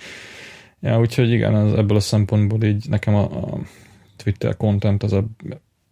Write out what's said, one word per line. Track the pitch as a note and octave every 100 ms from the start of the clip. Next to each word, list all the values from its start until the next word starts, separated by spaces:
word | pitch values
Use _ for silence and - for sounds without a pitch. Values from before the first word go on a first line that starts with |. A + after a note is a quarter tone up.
| - - - - - - - _
Ja, | - A#2
úgyhogy | A#2 - A#2+
igen, | A#2 G#2+
az, | G#2+ G#2+
ebből | A2+ G2+ G#2+
a |
szempontból | - A2 G2 G#2+ G2+ A2
így | G#2 G2+ -
nekem | G#2 -
a, | G#2
a | - - - - - - - - _ -
Twitter | G#2 F#2+ A2 G2+
content | G#2+ G2+ G#2 G2+
az | G#2
a, | G2 A2 - D3+ - _ _ _